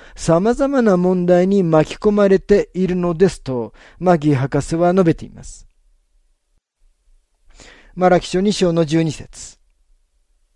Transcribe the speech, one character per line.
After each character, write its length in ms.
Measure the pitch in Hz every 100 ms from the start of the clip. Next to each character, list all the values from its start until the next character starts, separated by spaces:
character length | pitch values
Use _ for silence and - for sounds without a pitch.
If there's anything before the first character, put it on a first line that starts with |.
| -
様 400 | - - 165 208
々 260 | 240 277 277
な 160 | 226 180
問 300 | 180 185 175
題 220 | 180 185
に 160 | 202
巻 320 | 170 156 151 -
き 20 |
込 140 | 214
ま 160 | 208 202
れ 100 | 190
て 320 | - 202 156
い 140 | 175 185
る 80 |
の 200 | 180 175
で 160 | 165 190
す 120 | -
と、 300 | - 127 107 - - -
マ 180 | 180 170
ギ 140 | 147
ー 40 | 139
博 260 | 135 143
士 140 | - 165
は 160 | 175
述 100 | 185
べ 120 | 170
て 120 | - -
い 40 |
ま 120 | -
す。 240 | - - - _ _ _ _ _ _ _ _ _ _ _ _ _ _ _ _ _ _ - - - - 175
マ 140 | 180
ラ 100 | 180
キ 80 | -
書 120 | 180
二 120 | 208
章 200 | 196 185
の 120 | 165
十 180 | 160 160
二 80 | 160
節。 480 | - - - - - _ _ _ _ _ _ _ _ _